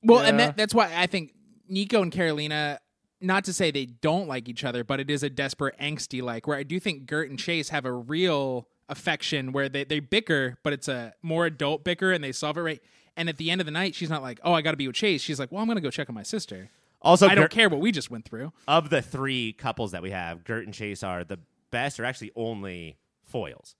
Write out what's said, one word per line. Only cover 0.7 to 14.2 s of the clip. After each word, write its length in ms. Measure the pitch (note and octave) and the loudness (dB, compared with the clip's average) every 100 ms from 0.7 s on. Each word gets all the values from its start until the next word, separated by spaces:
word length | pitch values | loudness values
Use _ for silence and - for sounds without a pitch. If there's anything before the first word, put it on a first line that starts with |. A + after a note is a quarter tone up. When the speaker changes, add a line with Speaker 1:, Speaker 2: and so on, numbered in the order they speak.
| A#3 | 4
Speaker 1:
why 160 | F#3+ E3+ | 4 2
I 120 | F3+ | 0
think 260 | F#3+ D3+ _ _ _ _ | 0 -4 _ _ _ _
Nico 320 | F#3+ G3+ A3+ | -4 2 2
and 100 | F3+ | 2
Carolina, 680 | E3+ E3 D3+ D3+ D3+ D3 C#3+ _ _ _ _ | 2 0 0 -2 -2 -2 -4 _ _ _ _
not 220 | F#3 F#3+ G3 | 0 0 0
to 80 | |
say 180 | F3 F3 | 0 0
they 140 | C#3 B2+ | 0 -6
don't 420 | A#2 D#3 E3+ F3 | -2 2 2 0
like 200 | C3 A#2+ | -6 -6
each 140 | A#2+ | -6
other, 200 | C3+ B2 | -4 -4
but 160 | A2+ C3+ | -2 -4
it 100 | C#3 | -2
is 140 | D3 | -2
a 60 | C#3+ | -2
desperate, 480 | C3 C#3 - C#3 - | -4 -4 -2 -4 -4
angsty 420 | C#3+ D3+ - B2+ | -6 -6 -6 -6
like, 260 | B2 A#2 D3+ | -6 -6 -4
where 100 | C#3+ | -4
I 60 | |
do 160 | C#3+ F3+ | -4 -4
think 260 | G3+ C#3+ B2+ | -4 -6 -4
Gert 240 | D3+ D3 | -4 -4
and 80 | C3 | -6
Chase 300 | - E3+ C#3+ | -4 -2 -2
have 160 | D#3 C3 | -4 -4
a 60 | |
real 760 | B2 A#2+ D#3 F3+ D3 C3+ B2+ A2+ _ _ | -6 -4 0 2 2 0 -4 -8 _ _
affection 640 | C#3+ - D3+ - D3 C3 | -6 -4 -2 -2 -4 -2
where 160 | C3+ C#3 | -2 -2
they, 140 | C#3 | -4
they 160 | C#3 D3+ | -4 -4
bicker, 580 | C#3+ G#3 A3 D3+ C3 B2 | 0 -2 2 0 0 -4
but 80 | D3+ | -4
it's 140 | C#3+ - | -4 -4
a 260 | B2+ A2+ - | -6 -8 -12
more 240 | E3+ D#3+ E3+ | -4 0 0
adult 380 | D3 C#3+ D#3 | 0 -2 -2
bicker 280 | D3+ F3 F#3+ | -2 0 2
and 120 | F3+ | 0
they 80 | C#3 | -2
solve 260 | B2+ D3+ D3+ | -4 -4 -4
it 40 | |
right. 200 | E3+ D3 _ _ _ - | -4 -6 _ _ _ -6
And 120 | E3 | -4
at 80 | D3+ | -2
the 120 | D#3+ | -2
end 80 | F3+ | -2
of 40 | E3 | -2
the 60 | |
night, 240 | D#3 F#3+ - | -2 -4 -4
she's 140 | E3 | -4
not 100 | D#3 | -4